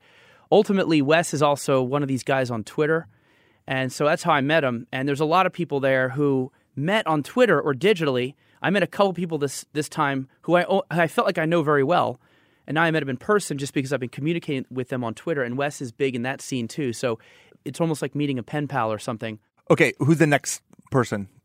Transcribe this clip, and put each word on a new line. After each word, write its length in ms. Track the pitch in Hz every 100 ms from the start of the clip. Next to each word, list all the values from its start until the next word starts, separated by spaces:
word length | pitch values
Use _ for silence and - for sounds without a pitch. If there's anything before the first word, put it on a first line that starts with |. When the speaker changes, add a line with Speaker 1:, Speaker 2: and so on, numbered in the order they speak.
| _ _ _ _ -
Speaker 1:
ultimately, 500 | 190 214 196 170 160
Wes 320 | 135 160 170
is 80 | 143
also 400 | 147 139 - 135
one 220 | 127 143
of 40 | 135
these 140 | 131
guys 280 | - 135 123
on 120 | 117
Twitter. 440 | - - 151 160 - _ _ _ _ _ -
And 260 | 131 131
so 140 | - 147
that's 160 | 170
how 120 | 170
I 80 | 151
met 220 | 135 160
him. 220 | 135 117 -
And 160 | 131 139
there's 120 | 139
a 60 | 156
lot 220 | 175 185
of 60 |
people 260 | - 147 139
there 300 | 135 131 131
who 420 | 131 143 135 127 _ _ 131
met 320 | 151 214 160
on 160 | 156
Twitter 360 | - 247 240 147
or 140 | 151
digitally, 640 | 131 196 185 151 127 127 - _ -
I 80 | 143
met 140 | 202
a 40 | 175
couple 260 | - 202
people 240 | 175 180 156
this, 280 | 139 - -
this 160 | 147 147
time 380 | - 143 135 135 _
who 140 | - 175
I, 260 | 175 196 -
I 180 | 160 165
felt 180 | - 226
like 120 | 175
I 80 | 160
know 180 | 170
very 200 | 151 147
well. 360 | 135 175 117 123 _ _ _ _ -
And 80 | 147
now 80 |
I 80 | 165
met 100 | 160
him 80 | 139
in 80 | 127
person 400 | - 208 - 143
just 160 | 139
because 180 | 151 135
I've 80 | 135
been 100 | 123
communicating 560 | - 147 170 - 135 -
with 200 | 127 123
them 140 | 127
on 120 | 117 113
Twitter. 280 | - 147
And 140 | 120 131
Wes 240 | 143 -
is 100 | 127
big 240 | - 139 123
in 60 |
that 200 | 123 135
scene, 260 | - 131 113
too. 260 | - 135
So 240 | 113 127 113 _ - _ _ 143
it's 160 | -
almost 200 | 165 151
like 120 | 156 143
meeting 220 | 147 131
a 60 |
pen 240 | 117 151 139
pal 240 | 135 113
or 80 | 107
something. 400 | - 113 113 107 _ _ -
Speaker 2:
Okay, 240 | 160 147 -
who's 200 | 143 156
the 80 | 156
next 340 | 139 - - _ _ -
person 360 | 139 117 107 95 _